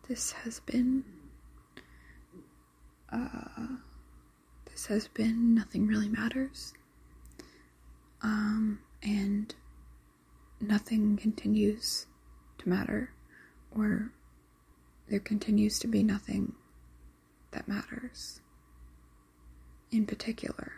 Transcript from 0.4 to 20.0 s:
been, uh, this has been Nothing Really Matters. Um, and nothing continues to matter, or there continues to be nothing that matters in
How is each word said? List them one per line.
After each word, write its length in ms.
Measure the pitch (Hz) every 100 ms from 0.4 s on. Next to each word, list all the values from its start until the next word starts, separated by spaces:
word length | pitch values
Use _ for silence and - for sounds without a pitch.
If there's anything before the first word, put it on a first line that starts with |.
| 226 226
been, 440 | - 254 247 262 - - - - - - _ - - - - - - - - - _ _ - _ -
uh, 540 | 226 254 - - - 233 254 - - - - - _ _ - -
this 160 | - -
has 220 | 214 -
been 460 | - 220 226 233
Nothing 320 | 226 214 - 214
Really 220 | 214 208
Matters. 640 | 220 226 262 269 - - - _ - - - - - - - - _ - - - -
Um, 580 | 214 214 208 220 214 208 - -
and 520 | 202 208 196 208 214 - - - - - - _ _ - - -
nothing 560 | 208 208 - 220 208 202
continues 920 | 220 214 208 214 208 214 - - - - - - - -
to 100 | 180
matter, 440 | 185 - 208 254 - - - - - - 220
or 360 | 208 190 220 - - - _ _ _ - _ - -
there 120 | 202
continues 580 | - 208 - 208 208 -
to 60 | 233
be 160 | 214
nothing 520 | 214 202 - 202 202 - _ - - - - _ _ _ -
that 180 | - -
matters 720 | 202 - - 247 - - - _ - _ - - - - - _ _ - - - - _
in 160 | 226